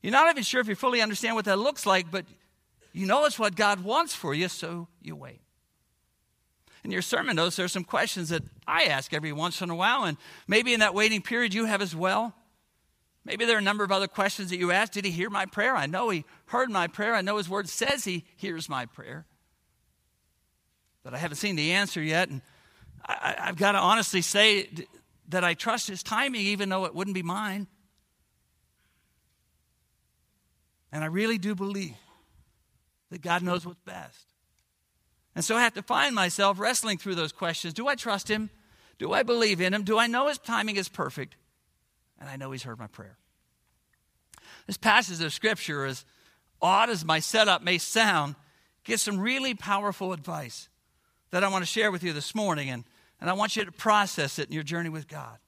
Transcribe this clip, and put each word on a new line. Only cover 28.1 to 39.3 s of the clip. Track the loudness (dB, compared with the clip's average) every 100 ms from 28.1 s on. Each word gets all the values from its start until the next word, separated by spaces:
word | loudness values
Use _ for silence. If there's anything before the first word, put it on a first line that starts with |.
| _ _ _ _ _ _ _ _ _ _ _ _ _ _ _ _ _ _ _ _ _ _ _ _ _ _ _ _
And | -6
I | -4
really | 0 0 0
do | -2
believe | -2 -4 -4 -8 -12 _ _ _ _ _ _ _ _ _ _ _
that | -12
God | -2 0
knows | 0 -2 -4
what's | -16
best. | -16 -14 -14 -20 _ _ _ _ _ _ _ _ _ _ _
And | -6
so | -2 4
I |
have | 2
to | 2
find | 0 2 4
myself | 4 0 4 2 4
wrestling | 0 0 0 -4
through | -4 -2
those | -4
questions. | -2 -4 -4 -6
Do | -4 -2
I | -2
trust | -2 -4 0
him? | -2 -2 -10 _ _ _ _
Do | 0
I | 2
believe | 2